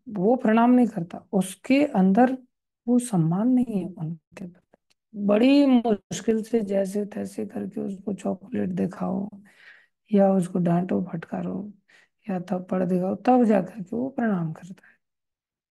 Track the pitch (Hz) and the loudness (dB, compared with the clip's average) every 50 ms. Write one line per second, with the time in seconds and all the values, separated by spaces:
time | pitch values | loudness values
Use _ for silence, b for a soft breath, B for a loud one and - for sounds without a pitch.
0 | _ 247 208 202 175 214 254 247 - 214 220 233 233 247 247 247 247 214 - 180 | _ -10 -6 0 2 2 2 4 4 4 4 6 6 6 6 4 4 2 0 -6
1 | 170 180 - - - _ - 196 190 - - - - - 262 277 294 - - 196 | -8 -8 -12 -16 -12 _ -2 -2 -2 -2 -8 -14 0 2 2 2 2 2 2 2
2 | 185 190 196 233 254 269 269 254 - _ _ _ _ _ _ _ _ 233 247 247 | 4 4 6 6 4 4 2 -4 -10 _ _ _ _ _ _ _ _ 0 0 0
3 | 240 - 202 175 156 160 170 190 220 254 254 247 240 226 214 190 170 180 175 196 | 0 0 0 0 2 2 0 0 0 2 2 0 0 -2 -4 -6 -6 -6 -10 -10
4 | 160 156 170 160 _ _ _ - 190 175 175 _ _ _ _ _ _ _ _ _ | -10 -10 -10 -12 _ _ _ -16 -16 -16 -18 _ _ _ _ _ _ _ _ _
5 | _ _ 220 202 202 196 202 214 247 269 277 285 285 269 254 240 226 240 208 - | _ _ -10 -4 0 2 2 4 6 6 6 6 6 6 4 4 4 2 -2 -2
6 | - _ 170 - - 226 220 220 214 - - 226 202 196 196 196 196 185 196 208 | -4 _ -12 -4 -2 -2 -2 -2 -2 -2 -2 -2 -2 0 -2 -2 -2 -2 -4 -6
7 | 208 202 208 202 202 196 - 220 214 202 - 208 202 190 - 220 214 208 196 185 | -6 -6 -8 -10 -10 -8 -8 -10 -10 -8 -8 -10 -10 -8 -8 -8 -8 -8 -10 -8
8 | - 214 196 - - 196 196 - 196 - - 202 202 185 185 180 190 180 - - | -8 -8 -8 -6 -6 -6 -6 -6 -10 -8 -6 -6 -4 -4 -2 -4 -4 -4 -4 -6
9 | 185 180 190 196 196 208 - - b b b b b b b b b b b _ | -6 -4 -4 -6 -6 -8 -12 -18 b b b b b b b b b b b _
10 | _ _ 214 196 196 190 190 190 170 175 - 185 170 170 170 175 185 185 202 202 | _ _ 2 4 4 4 4 2 0 -2 -2 -2 0 0 0 0 0 -2 -4 -4
11 | 185 175 - 165 - - 190 185 175 180 185 185 202 208 202 _ _ b b b | -4 -6 -8 -12 -10 -10 -10 -8 -8 -8 -8 -10 -10 -12 -16 _ _ b b b
12 | b b _ _ _ 214 185 180 175 - 196 185 180 - 190 185 185 175 185 180 | b b _ _ _ -8 -8 -8 -6 -6 -8 -8 -6 -6 -4 -2 -2 0 0 -2
13 | 180 190 208 - - 247 254 247 240 208 214 190 170 - - 226 175 - 220 233 | -2 -4 -6 -2 2 4 4 4 4 4 4 2 0 -2 -8 -14 -12 -8 -6 -6
14 | 254 269 262 - 233 220 196 175 165 160 156 - 175 180 196 - _ _ _ _ | -6 -6 -6 -4 -2 -2 -2 -2 -2 -6 -8 -10 -16 -20 -20 -20 _ _ _ _
15 | _ _ _ _ _ _ _ _ _ _ _ _ _ _ | _ _ _ _ _ _ _ _ _ _ _ _ _ _